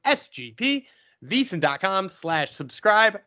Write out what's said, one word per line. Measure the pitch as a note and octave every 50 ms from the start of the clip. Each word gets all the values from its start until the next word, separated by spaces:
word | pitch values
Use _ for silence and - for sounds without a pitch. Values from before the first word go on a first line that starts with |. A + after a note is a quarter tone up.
| -
S | C#4 - - - -
G | - - B2 A#2
P, | A2+ - A#3+ C4+ C#4+ C#4 C4+ _ _ _ _ _ _ _
V | - B2+ D3 G3+
S | C4+ - F#3
I |
N | E3
dot | D3+ C#3+ C#3 C#3+
com | - F#3+ G3 F#3+ F#3+ F#3
slash | - - - E3 E3 D#3 C#3+ - -
subscribe, | - D3 B2 - - - G#3+ G#3 G#3+ A3 A3 G#3 G3+ -